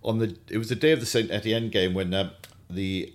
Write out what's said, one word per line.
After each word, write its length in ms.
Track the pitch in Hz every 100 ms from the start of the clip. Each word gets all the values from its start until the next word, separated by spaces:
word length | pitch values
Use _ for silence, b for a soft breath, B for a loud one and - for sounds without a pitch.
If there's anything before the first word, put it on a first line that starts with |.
on 160 | - 113
the, 160 | 110 90 -
it 100 | 110
was 100 | 113
the 80 | 123
day 160 | 156
of 80 | 156
the 60 | 113
Saint 260 | 120 104
Etienne 380 | 101 110 113 113
game 220 | 101 92
when, 220 | 92 90
uh, 160 | 95 95 - - - -
the 420 | 90 95 95 -